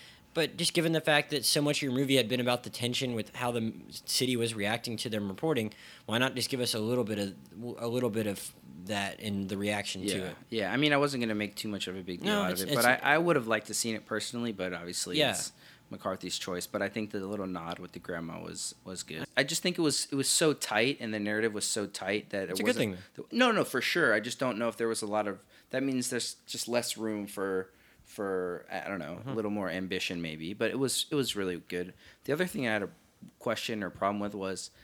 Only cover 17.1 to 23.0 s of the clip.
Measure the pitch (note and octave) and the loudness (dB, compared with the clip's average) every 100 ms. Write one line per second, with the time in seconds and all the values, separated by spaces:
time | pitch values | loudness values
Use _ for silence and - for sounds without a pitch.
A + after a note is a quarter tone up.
17.1 | G#2 F#2+ G#2 F#2+ F2+ E2+ F2 F2+ F2 - | -4 -4 -4 -4 -4 -6 -8 -10 -12 -6
18.1 | E2+ E2 E2+ E2+ F2 - - F#2+ F#2 - | -6 -6 -8 -8 -8 -8 -10 -10 -10 -8
19.1 | D#2+ - - C#3 D#3+ F#3 F3 D#3 - - | -8 -2 2 2 2 0 2 2 2 0
20.1 | C#3 C3+ - D#3+ C#3 - G#2+ B2 C#3 A#2 | 0 2 4 4 4 2 4 4 2 -2
21.1 | G#2+ G2+ G#2+ A2+ G#2 - G#2+ G2 - F#2+ | -2 0 2 2 0 -2 -2 -2 -4 0
22.1 | G#2 - G2+ F2+ F#2+ G#3+ A#3 A2+ F#2 | 0 0 -4 -2 0 2 4 2 -2